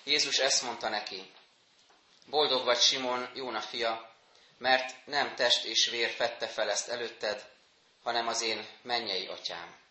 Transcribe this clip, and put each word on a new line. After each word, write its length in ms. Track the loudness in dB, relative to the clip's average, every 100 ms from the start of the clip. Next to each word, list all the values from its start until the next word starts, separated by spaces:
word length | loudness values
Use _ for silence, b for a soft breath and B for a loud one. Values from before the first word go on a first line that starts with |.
Jézus 340 | 2 2 2 2
ezt 240 | 4 2
mondta 280 | 0 -4 -2
neki: 420 | -4 -6 -10 -12 -18 _ _ _ _ _ _ _ _ -4
"Boldog 380 | 2 4 4
vagy, 160 | 4 6
Simon, 500 | 6 4 0 -2 -4
Jóna 280 | -6 -4 -4
fia, 540 | -4 -2 -2 -2 -8 -20 _ b b b
mert 480 | 4 4 2 -8 -4
nem 300 | 0 0 2
test 280 | 4 4
és 240 | 2 2 2
vér 220 | 2 0
fedte 380 | 0 -2 -2 -6
fel 220 | -2 -2
ezt 200 | -2 -2
előtted, 600 | -6 -6 -4 -4 -4 -8 -20 _ _ _ _
hanem 240 | -4 -2 0
az 140 | -2
én 260 | -2 -2 -6 -14
mennyei 460 | -4 -4 -2 -4 -6
atyám." 480 | -8 -8 -8 -12 -16 _